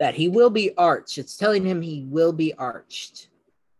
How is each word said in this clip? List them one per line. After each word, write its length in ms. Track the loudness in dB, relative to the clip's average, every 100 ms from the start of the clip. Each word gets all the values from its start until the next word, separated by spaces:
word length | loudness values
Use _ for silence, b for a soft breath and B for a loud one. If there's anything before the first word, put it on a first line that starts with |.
that 140 | -2
he 120 | 0 2
will 220 | 4 6
be 260 | 4 0 2
arched. 420 | 2 2 -4 -12
It's 180 | -12 -2
telling 280 | 0 2
him 160 | 0 -2
he 240 | -4 -8 -6
will 240 | -2 0
be 200 | 0 -2
arched. 720 | -4 -8 -10 -14 -16 -16 -20 -20 _ _ _ _